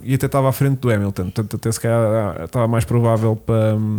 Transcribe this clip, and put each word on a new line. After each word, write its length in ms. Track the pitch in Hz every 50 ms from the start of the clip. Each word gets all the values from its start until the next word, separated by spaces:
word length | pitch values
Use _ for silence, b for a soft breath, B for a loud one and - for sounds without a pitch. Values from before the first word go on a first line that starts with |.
| 107
e 100 | 120 135
até 120 | 127 147
estava 220 | 127 - 139 131 131
à 40 |
frente 260 | 131 - 139 139 135 131
do 100 | 127 123
Hamilton, 360 | 110 101 101 98 98 - 90
portanto 320 | 90 - 117 107 101 -
até 160 | 104 - 117
se 80 | 110 -
calhar, 560 | - 117 117 117 113 107 110 113 104 98 82 82
ah, 40 | 82
estava 240 | - - 123 117 113
mais 160 | 117 113 101
provável 500 | - 117 120 117 117 113 110 113 110 110
para, 400 | 107 - - 113 110 110 110 107 107 107 107 107